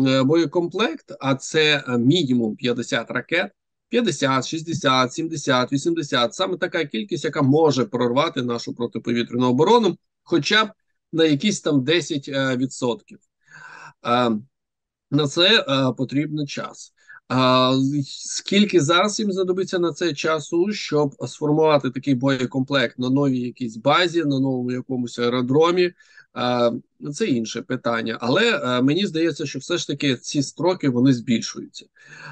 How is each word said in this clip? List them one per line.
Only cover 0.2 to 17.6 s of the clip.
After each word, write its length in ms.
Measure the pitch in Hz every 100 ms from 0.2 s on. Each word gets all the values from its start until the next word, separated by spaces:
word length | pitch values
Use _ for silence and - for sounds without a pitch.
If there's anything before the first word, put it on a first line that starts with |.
боєкомплект, 880 | 131 165 156 180 175 180 240 320 _ -
а 160 | 135 131
це, 480 | - 160 151 143 131
е, 100 | 123
мінімум 580 | 120 180 139 123 110 104
п'ятдесят 560 | 123 120 117 120 117
ракет, 400 | 123 - 170 202 _ _ _ -
п'ятдесят, 560 | 233 220 143 135 131 127
шістдесят, 680 | 160 160 143 135 131 123
сімдесят, 580 | - 165 156 143 127 123
вісімдесят, 600 | 139 170 165 147 127 117
саме 240 | - 190 180
така 280 | 180 175 151
кількість, 400 | 220 214 156 156
яка 160 | 151
може 440 | 135 147 160 131 113
прорвати 560 | 120 123 127 165 131
нашу 340 | 123 117 - -
протиповітряну 760 | 117 113 113 117 113 120 127
оборону, 480 | 127 180 240 208 170 _ _
хоча 420 | - 170 147 214 214
б 40 | - _ _ _
на 120 | 160 160
якісь 360 | 143 214 -
там 220 | 165 143
десять, 460 | 127 175 - 147 139
е, 240 | 135 135 123
відсотків. 640 | 131 - 123 110 _ 101 _ _ _ - - - - _ 117
Е, 260 | 123 120 110 127 _ _ _ _ _ -
на 160 | 143 147
це, 380 | 170 190 226 -
е, 240 | 135 131 117
потрібен 500 | 120 135 156 151 143
час. 460 | - 101 - - _ _ - -
А, 440 | 127 127 127